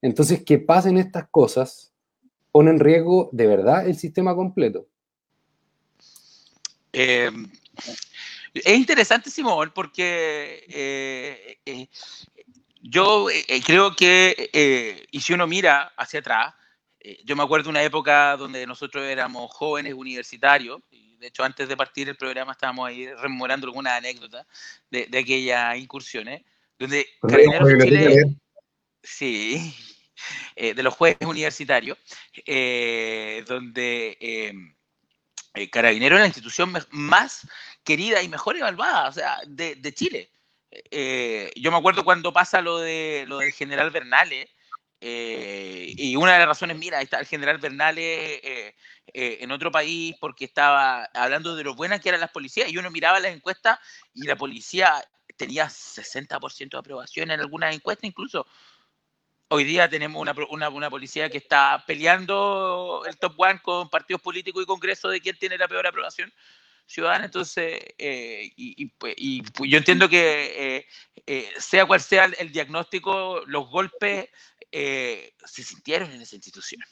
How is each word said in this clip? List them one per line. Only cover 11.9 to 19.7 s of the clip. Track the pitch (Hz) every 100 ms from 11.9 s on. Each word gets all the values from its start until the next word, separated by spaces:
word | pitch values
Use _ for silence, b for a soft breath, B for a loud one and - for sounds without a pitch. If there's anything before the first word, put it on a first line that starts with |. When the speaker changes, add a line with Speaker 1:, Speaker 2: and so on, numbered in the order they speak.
| B B B B _ - _ _ _
Speaker 2:
yo, | 147 143 196 208 196
eh, | 156 -
eh, | 131
creo | 123 170 196
que, | 175 180 185 185 180 123
eh, | 147 147 127 117 92 -
y | 143
si | -
uno | 175 170
mira | 180 185 143 151 -
hacia | 127 151
atrás, | 131 113 127 _ _ _ _ _
eh, | 104 95
yo | 110 143
me |
acuerdo | 143 156 147
una | 151
época | 147 151 147 147 143 139
donde | 135 131 127
nosotros | 127 143 143
éramos | 139 131 127 123 120
jóvenes | - 151